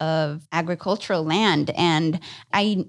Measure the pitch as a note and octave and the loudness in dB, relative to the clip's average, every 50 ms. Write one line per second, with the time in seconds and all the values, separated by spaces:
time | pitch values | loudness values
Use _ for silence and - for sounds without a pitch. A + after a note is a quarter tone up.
0 | D#3+ D#3+ D#3+ D#3+ D#3 D3+ D3 E3 D#3 - D3+ E3+ E3 E3 F3+ E3 - F#3+ G3+ G#3 | -2 0 0 0 0 -2 -4 -8 -8 -4 -2 -2 -2 -2 -4 -4 -2 -2 -2 -2
1 | - - G3 E3+ D#3 D#3 D#3+ G3+ A3+ G#3 E3 D3+ C#3+ - - - F3 E3+ D#3+ D#3 | -2 -2 -2 0 0 0 0 2 2 4 2 2 0 0 0 2 2 4 4 2
2 | E3 D#3+ D#3+ E3+ - - - - - _ - G3+ G3+ G#3+ G#3 F#3 - | 2 0 0 -2 -6 -10 -18 -20 -8 _ 0 0 0 0 0 -2 -4